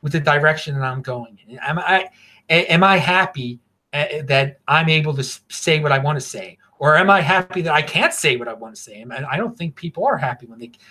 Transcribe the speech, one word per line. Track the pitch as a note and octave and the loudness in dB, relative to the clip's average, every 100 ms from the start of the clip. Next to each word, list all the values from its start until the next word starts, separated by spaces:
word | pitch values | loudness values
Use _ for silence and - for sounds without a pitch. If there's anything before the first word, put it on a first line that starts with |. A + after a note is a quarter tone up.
with | D3 | -4
the | D#3+ | 0
direction | D3 C#3+ D#3 D#3 - C#3 | 2 4 2 0 -4 -4
that | |
I'm | C3 C3 | -4 -6
going | B2+ B2 A#2 G#2 _ | -8 -10 -10 -20 _
in? | B2 | -10
Am | C#3 E3 | -6 -4
I, | F3 F#3+ F#3+ _ _ _ - | 0 0 0 _ _ _ 0
a-, | E3 F3 | 0 4
am | E3+ | 4
I | F#3+ F#3 | 6 4
happy, | C#3 F#3 F#3 C#3+ A#2+ A#2+ _ _ _ | 4 2 0 -4 -10 -10 _ _ _
uh, | C#3+ D3+ D3+ | -6 -4 -6
that | C#3 C3+ C#3 - - | 0 2 2 -6 0
I'm | D3+ D#3+ | 2 4
able | D#3 D3+ | 2 0
to | C#3 | -4
s-, | - - _ | -6 -10 _
say | - - D#3 | -6 0 0
what | D3+ | 2
I | C3+ | 0
wanna | C#3 D3+ | 0 -4
say? | - G#2+ F#2+ _ _ _ | -6 -14 -16 _ _ _
Or | C#3+ D3+ | 4 4
am | G3 | 6
I | G3 | 4
happy | D3+ F#3+ F#3 F#3 | 4 0 0 -6
that | E3 | 0
I | D3+ | 0
can't | - E3 D#4+ | 0 0 0
say | - D#3+ B2 | 0 -2 -2
what | A#2+ | -6
I | |
wanna | A2 A2+ A2 | -12 -14 -18
say? | - G#2 | -20 -20
And | B2 | -14
I | C3+ C#3+ D3 | -12 -6 -6
don't | A#3 A#3 | -6 -8
think | E3 - | -10 -10
people | E3+ E3+ A#3+ | -12 -4 -4
are | F#3 | -2
happy | D#3+ A#2+ A#2 | -4 -8 -16
when | A2+ | -20
they, | A#2 _ _ | -20 _ _